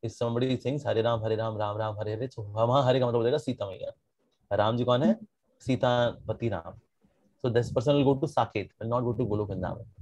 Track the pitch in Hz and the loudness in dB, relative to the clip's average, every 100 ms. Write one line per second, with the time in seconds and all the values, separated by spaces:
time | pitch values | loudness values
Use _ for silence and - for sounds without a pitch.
0 | 113 - 117 117 131 127 123 143 127 107 | -8 -2 -2 0 0 0 -2 -2 0 2
1 | 113 117 110 107 113 107 107 104 110 104 | 2 0 0 -2 -2 -2 -4 -2 -4 -4
2 | 107 107 127 - 104 104 117 131 127 131 | -6 -4 -6 -8 -10 0 2 4 4 4
3 | 123 117 117 151 151 127 101 92 - - | 2 2 2 0 -2 -6 -6 -8 -12 -14
4 | _ _ _ _ _ 101 104 120 120 123 | _ _ _ _ _ 0 2 2 2 4
5 | 160 220 - _ _ _ - 127 127 123 | 4 2 -4 _ _ _ -2 2 2 2
6 | 120 - - 107 117 92 82 95 _ _ | 0 -2 -8 -4 -4 -4 -10 -18 _ _
7 | _ _ _ _ 127 117 117 - 123 143 | _ _ _ _ 0 0 0 -2 2 4
8 | 135 135 143 139 113 107 95 _ 110 120 | 4 4 0 0 -2 -2 -6 _ -4 -2
9 | 120 113 117 104 101 95 90 92 - - | -2 -2 -2 -2 -4 -4 -6 -8 -14 -18